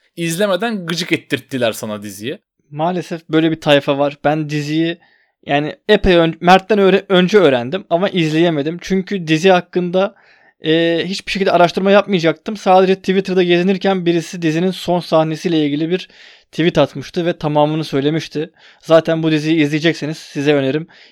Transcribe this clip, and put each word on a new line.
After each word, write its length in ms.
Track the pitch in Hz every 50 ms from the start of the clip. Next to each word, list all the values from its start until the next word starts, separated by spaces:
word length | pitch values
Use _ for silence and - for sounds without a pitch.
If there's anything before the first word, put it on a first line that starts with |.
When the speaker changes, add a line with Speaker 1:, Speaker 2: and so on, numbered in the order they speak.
| _ _ -
Speaker 1:
izlemeden 680 | 170 170 165 165 175 208 202 185 180 226 240 220 190 170
gıcık 260 | 160 170 165 175 -
ettirttiler 600 | 165 - - - 147 127 - - 139 123 120 113
sana 320 | 104 - 120 107 107 104 104
diziyi. 360 | 104 95 98 107 127 170 220 _ _ _ _ _ _
Speaker 2:
Maalesef 600 | 143 147 160 175 185 175 151 - 175 160 _ -
böyle 220 | 156 160 160 165
bir 100 | 156 156
tayfa 360 | - 156 143 139 - 151 139
var. 200 | 139 143 143 143 - -
Ben 260 | 143 151 160 151 147
diziyi 480 | 151 147 143 147 156 160 165 165 170 170 _ _ _ _ _ _ _ _ -
yani 300 | - 143 147 151 151 - _ _ -
epey 260 | 214 202 - 196 180
ön-, 220 | 170 165 165 160 -
Mert'ten 400 | 175 175 190 226 - - 220 202
öğre-, 260 | 196 185 185 202 - -
önce 280 | 190 180 185 175 214
öğrendim 480 | 208 170 143 131 120 117 127 170 202 196 -
ama 200 | 170 170 196 -
izleyemedim. 680 | 180 185 160 156 151 160 175 175 160 143 139 156 175 175
Çünkü 460 | - - 190 190 185 - 202 190 165
dizi 240 | 156 160 156 175 190
hakkında, 640 | 185 180 175 _ - 185 180 175 175 185 196 208 - _ _ _ _ _ _ _ _ _ -
e, 380 | 156 160 165 170 165 165 160 -
hiçbir 260 | 185 196 - - -
şekilde 200 | - 185 190 185
araştırma 400 | 170 175 175 165 - 196 190 196
yapmayacaktım. 640 | 196 208 196 190 202 170 165 165 156 - - - 214
Sadece 380 | 196 - 202 185 190 190 180 190
Twitter'da 480 | 190 - 190 185 196 190 185 185 185 180
gezinirken 640 | 175 175 175 180 196 196 180 - 196 190 185 170
birisi 360 | 170 170 170 156 - - 175
dizinin 300 | 165 156 156 165 180 190
son 280 | 180 - - 175 175 175
sahnesiyle 640 | - - 165 160 156 160 156 151 - 180 170 156 151
ilgili 240 | 143 143 151 165 165
bir 180 | 180 180 - - _ - - - - _ _ _
tweet 260 | - - - 175 -
atmıştı 480 | 160 139 - - 143 127 - - 180 165
ve 120 | 175 165
tamamını 460 | - 160 151 151 147 147 151 156 160 151
söylemişti. 680 | - 151 135 135 147 160 156 - - - 147 160 180 _ _ _ - _ _
Zaten 420 | _ - 160 165 160 165 165 160 160
bu 80 | 156
diziyi 300 | 156 151 151 156 165 165
izleyecekseniz 560 | 147 143 156 151 156 165 151 - 143 147 156
size 360 | - - - - 151 139 147 151
önerim, 340 | 139 135 135 135 156 170 - _ - - _